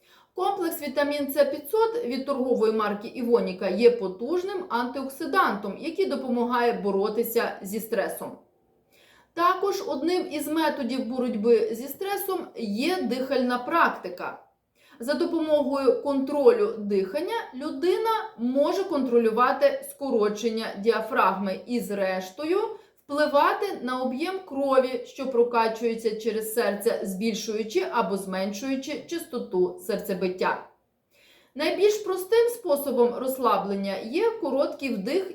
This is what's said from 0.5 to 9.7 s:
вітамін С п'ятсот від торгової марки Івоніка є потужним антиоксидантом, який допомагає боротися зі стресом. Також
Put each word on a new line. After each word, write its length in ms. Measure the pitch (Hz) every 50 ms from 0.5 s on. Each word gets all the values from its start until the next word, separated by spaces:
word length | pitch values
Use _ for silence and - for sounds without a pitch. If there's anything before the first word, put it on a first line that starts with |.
| 403 381 339 330 302 -
вітамін 500 | 294 285 - 294 285 285 294 294 277 269
С 140 | 285 302 277
п'ятсот 600 | - 294 294 - - - 440 453 453 453 480 480
від 200 | 240 262 - -
торгової 480 | 285 269 247 254 254 226 202 220 220 220
марки 340 | 220 208 208 202 202 - -
Івоніка 600 | - 262 240 226 240 202 185 185 185 - 208 185
є 220 | 190 208 240 240
потужним 760 | 240 190 196 185 185 - 233 277 349 359 359 392 403 359 370 -
антиоксидантом, 1080 | 226 240 254 247 269 277 269 269 - - 320 277 269 370 349 254 202 196 - 202 185 -
який 260 | 240 320 320 392 381
допомагає 680 | 254 285 233 254 254 240 240 233 240 247 247 240 233 196
боротися 840 | 180 190 202 196 196 202 214 208 233 226 226 - 233 208 - - -
зі 180 | 202 185 208 220
стресом. 520 | - - 226 196 170 160 - - - - - - - _ _ _ _ _ _ _ _ _ _ _ _ _ _ _ _ _ _
Також 500 | 330 339 359 370 370 392 403